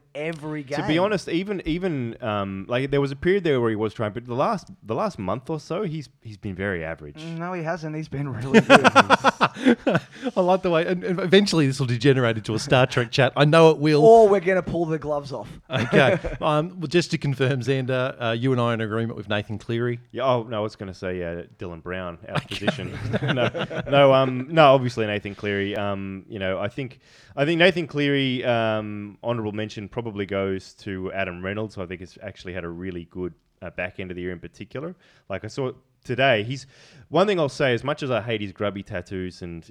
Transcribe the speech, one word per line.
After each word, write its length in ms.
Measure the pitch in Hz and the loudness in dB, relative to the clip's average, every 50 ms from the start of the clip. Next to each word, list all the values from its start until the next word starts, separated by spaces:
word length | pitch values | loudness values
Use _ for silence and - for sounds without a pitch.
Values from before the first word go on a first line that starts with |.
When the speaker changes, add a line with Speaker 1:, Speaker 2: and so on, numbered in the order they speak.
| _ _ - | _ _ -12
Speaker 1:
every 480 | 143 151 165 170 147 147 156 151 151 139 | -8 -8 -8 -8 -8 -8 -8 -8 -8 -8
game. 160 | 127 143 143 143 | -6 -6 -4 -2
Speaker 2:
To 40 | |
be 120 | 151 156 165 | 0 2 2
honest, 300 | 185 214 214 180 - - | 2 2 0 -2 -2 -4
even, 320 | 160 170 190 208 202 165 - | -4 -4 -2 -4 -6 -6 -4
even, 580 | 165 151 175 190 185 156 135 120 117 113 - 127 | -4 -4 -2 -2 -2 -2 -4 -4 -6 -6 -6 -6
um, 440 | 113 104 104 98 98 98 95 92 - | -4 -2 -2 -2 -4 -6 -8 -6 -4
like, 220 | 120 127 139 139 | -2 -2 -2 0
there 100 | 143 143 | 0 0
was 100 | 143 135 | 0 0
a 60 | 139 | -4
period 260 | 139 - 175 190 202 170 | -2 0 0 0 2 2
there 160 | 160 139 123 | 2 2 2
where 120 | 120 113 | 2 0
he 60 | 110 | 0
was 180 | 104 110 107 - | 0 -2 -2 -2
trying, 180 | - 110 104 95 | -4 -4 -4 -4
but 140 | 120 120 | -6 -8
the 80 | 123 117 | -6 -2
last, 360 | 127 156 214 220 175 - - 190 - - | -2 0 0 -2 -4 -6 -12 -20 -14 -8
the 120 | 101 113 | -6 -4
last 240 | 151 214 202 - - | -2 -2 -4 -4 -6
month 300 | 98 92 104 131 - - | -4 -4 -4 -4 -6 -8
or 100 | 160 151 | -8 -8
so, 240 | - - 160 190 214 | -8 -6 -6 -6 -4
he's, 260 | 165 151 160 127 - _ _ | -6 -6 -8 -10 -12 _ _
he's 160 | - 113 104 | -18 -18 -16
been 180 | 95 - 104 92 | -12 -10 -10 -6
very 300 | 85 98 101 95 85 80 | -4 -4 -4 -4 -4 -6
average. 380 | 80 82 71 76 73 73 156 156 | -8 -8 -10 -12 -16 -16 -14 -12
Speaker 1:
Mm, 160 | 165 165 165 | -12 -10 -10
no, 160 | 170 180 185 | -8 -8 -8
he 80 | 175 156 | -6 -6
hasn't. 340 | 160 170 170 156 156 156 | -6 -6 -6 -8 -8 -8
He's 120 | 156 156 - | -8 -10 -8
been 200 | - 139 143 139 | -8 -8 -8 -6
really 320 | 120 110 123 135 - 220 | -8 -8 -2 4 4 4
good. 200 | - - 269 - - | 8 8 8 8 8
Speaker 3:
<laughs> 1160 | - - 269 - - 262 - - 262 - - 226 - - 214 254 262 233 - - 262 190 156 - - - - 262 247 - | 6 6 6 6 6 4 4 4 2 2 2 0 0 0 0 2 2 2 2 2 0 0 0 -2 -6 -12 -8 -8 -4 -2
I 40 | 202 | 0
like 200 | 180 180 185 185 | 2 4 2 2
the 80 | 180 185 | 2 2
way, 160 | 170 160 175 | 2 2 2
and, 160 | 185 185 180 180 | 0 -2 -2 -2
and 160 | 185 180 180 | -4 -4 -2
eventually 460 | 190 170 185 202 208 196 - 165 143 | 2 4 6 6 6 4 4 2 2
this 140 | 135 135 139 | 2 2 0
will 60 | 139 | 0
degenerate 500 | 120 123 113 123 143 131 131 123 113 110 | 0 0 2 4 4 4 6 4 2 2
into 180 | 117 101 - 107 | 0 -2 -2 -2
a 40 | 107 | -4
Star 280 | - 143 147 123 127 | 0 2 4 4 4
Trek 240 | - - 131 120 117 | 4 2 0 -2 0
chat. 220 | - - 127 131 - | 2 2 2 2 4
I 120 | 131 147 | 4 4
know 240 | 151 160 165 165 160 | 6 8 8 8 8
it 80 | 151 131 | 8 6
will. 260 | 147 156 151 143 147 | 4 2 4 8 10
Speaker 1:
Or 240 | 226 226 233 220 202 | 10 10 10 10 8
we're 120 | 208 196 | 6 4
gonna 220 | 165 185 190 185 - | 2 2 2 0 0
pull 220 | - - 165 175 | -2 -2 -2 -2
the 140 | 156 160 151 | -2 -2 -4
gloves 340 | 147 147 147 147 139 131 135 | -4 -4 -6 -6 -6 -8 -10
off. 160 | 110 104 127 - - - - | -12 -12 -14 -16 -20 -10 -6
Speaker 3:
Okay. 480 | - 120 110 127 - 151 139 - 185 - - | -4 -2 0 2 4 4 6 6 4 2 -2
Speaker 1:
<laughs> 60 | 165 151 - | -6 -6 -2
Speaker 3:
Um, 380 | 170 160 151 151 160 185 180 185 | -2 0 2 0 0 -2 -6 -8
well, 60 | 160 135 | -6 0
just 220 | - 175 151 - 170 | 0 0 2 0 -2
to 60 | 147 | -2
confirm, 420 | - 143 131 117 135 127 143 127 113 | -2 -2 0 0 2 2 0 0 0
Xander, 520 | 131 135 135 127 120 131 127 127 135 - - 123 | 0 0 0 0 -2 -2 -2 -2 -2 -4 -4 -2
uh, 80 | 113 117 | -2 0
you 200 | 117 123 135 131 | 0 2 2 2
and 80 | 123 | 2
I 60 | 120 | 2
are 80 | 117 117 | 2 0
in 60 | 110 113 | 0 -2
agreement 340 | 107 107 113 117 113 120 | -2 -2 -2 -2 -2 -4
with 120 | 117 101 101 | -8 -6 -4
Nathan 300 | 107 104 104 - 107 104 | -2 -4 -2 -4 -8 -10
Cleary. 420 | - - 117 117 120 120 120 117 123 _ - | -6 -4 -4 -2 -2 -2 -4 -6 -10 _ -8
Speaker 2:
Yeah. 120 | 117 123 | -2 0
Oh 180 | 135 127 120 113 | 0 0 0 -2
no, 140 | 123 117 104 | -4 -4 -4
I 20 | |
was 160 | 107 107 - | -4 -4 -6
gonna 180 | - 104 95 90 | -8 -12 -12 -10
say, 280 | - 98 92 92 90 87 | -8 -6 -6 -4 -4 -4
uh, 220 | 85 85 85 - - - - | -6 -6 -8 -10 -12 -14 -14
Dylan 240 | 101 87 85 80 78 | -12 -12 -12 -12 -10
Brown 360 | 90 90 92 92 87 85 80 82 78 | -8 -8 -8 -8 -10 -10 -12 -12 -8
out 80 | 98 | -8
of 60 | - - | -8 -6
Speaker 3:
Okay. 220 | - 101 90 98 | -8 -10 -6 -6
Speaker 2:
position. 320 | - 156 135 - - 98 98 107 110 214 - - | -6 -6 -6 -8 -10 -10 -10 -6 -6 -4 -4 -2
<laughs> 120 | 127 131 | -2 -2
No, 160 | 127 120 - - 170 156 - 165 156 - 139 | -2 -2 -2 -2 -6 -8 -8 -8 -8 -4 0
no, 240 | 139 139 143 135 131 | 4 6 6 8 6
um, 320 | 131 135 127 127 127 127 151 | 6 4 2 0 -4 -6 0
no. 240 | 160 160 151 139 135 | 4 8 8 8 8
Obviously 320 | 135 123 123 - 117 110 | 6 4 0 -2 -2 -2
Nathan 280 | 104 104 104 - 101 98 | -2 -2 -4 -4 -8 -8
Cleary. 420 | - - 104 101 101 98 101 104 | -6 -4 -2 -2 0 -2 -2 -4
Um, 480 | 107 101 101 98 98 98 98 98 95 - - | -4 -4 -4 -4 -6 -6 -8 -10 -12 -12 -12
you 100 | 117 101 | -8 -4
know, 200 | 95 92 95 90 | -4 -2 -2 -2
I 100 | 101 104 | -4 -6
think, 320 | - 143 135 120 - - _ _ _ _ _ - - | -6 -8 -10 -10 -12 -16 _ _ _ _ _ -10 -4
I 80 | - 143 | -2 0
think 140 | 156 170 160 | 0 2 2
Nathan 280 | 170 190 175 175 160 | 2 0 0 -2 -6
Cleary, 580 | 131 - 147 147 143 143 139 135 131 127 127 - | -6 -6 -4 -2 -2 0 0 -2 -2 -4 -2 -2
um, 720 | 127 117 117 113 110 110 107 107 104 104 104 104 104 95 - - | -2 0 0 0 -2 -2 -4 -6 -8 -10 -12 -12 -14 -14 -10 -6
honourable 300 | 117 120 117 107 107 101 | -6 -4 -4 -6 -6 -6
mention 360 | 107 107 104 - 113 101 92 | -6 -8 -8 -10 -12 -14 -10
probably 380 | - 123 117 117 98 101 101 | -10 -10 -10 -8 -6 -6 -6
goes 480 | 90 98 98 98 98 95 95 - - - | -4 -4 -4 -2 -2 -4 -6 -8 -12 -20
to 380 | _ - 107 95 92 92 92 - | _ -12 -10 -8 -8 -8 -8 -6
Adam 320 | 98 98 92 87 87 92 | -6 -6 -6 -6 -8 -8
Reynolds, 300 | 92 101 107 110 104 - | -8 -6 -6 -8 -8 -10
who 80 | 101 92 | -10 -10
I 40 | |
think 140 | 85 92 85 | -10 -10 -12
has 160 | 92 85 - - 110 | -14 -16 -18 -16 -16
actually 300 | 101 - - - 95 87 | -16 -16 -14 -14 -12 -10
had 120 | 92 85 | -10 -10
a 40 | 85 | -10
really 360 | 85 85 92 95 90 87 85 - | -10 -10 -10 -8 -8 -10 -12 -12
good, 240 | - 92 90 85 - _ _ _ _ _ 95 | -10 -8 -8 -8 -8 _ _ _ _ _ -16
uh, 80 | 85 | -12
back 280 | - - 90 92 - - | -10 -8 -8 -8 -8 -10
end 100 | 95 90 | -12 -10
of 60 | 87 | -10
the 60 | 90 87 | -8 -8
year 100 | 90 90 | -8 -10
in 80 | 85 | -10
particular. 540 | 87 82 - - 104 - - 131 147 175 180 - _ _ _ _ _ - | -14 -18 -18 -18 -18 -14 -12 -12 -12 -12 -14 -16 _ _ _ _ _ -12
Like 160 | 98 92 - | -10 -10 -10
I 40 | 107 | -10
saw 240 | - 143 135 127 - - _ _ _ _ _ | -8 -6 -6 -6 -8 -10 _ _ _ _ _
today, 380 | - 127 120 135 139 120 107 104 | -6 -2 2 4 4 4 2 0
he's, 220 | 120 139 131 - - _ _ - - - - - - | -2 -8 -10 -12 -16 _ _ -20 -20 -20 -20 -10 -2
one 160 | - 165 196 | 0 2 2
thing 120 | 208 202 175 | 2 2 0
I'll 100 | 151 131 | 0 -2
say, 260 | - - 147 131 120 | 0 0 0 0 0
as 100 | 110 127 | 0 -2
much 180 | 139 151 - 151 | -4 -4 -4 -4
as 80 | 131 | -2
I 100 | 123 107 101 | -2 -2 -2
hate 180 | 123 117 104 | -2 -4 -4
his 120 | 104 98 90 | -4 -8 -6
grubby 300 | - 104 101 95 101 95 | -4 -4 -4 -4 -6 -8
tattoos 600 | - 110 90 90 - 101 92 92 90 82 - 90 | -8 -8 -10 -8 -8 -8 -6 -6 -8 -8 -10 -12
and, 260 | 85 85 82 82 - | -12 -12 -12 -14 -16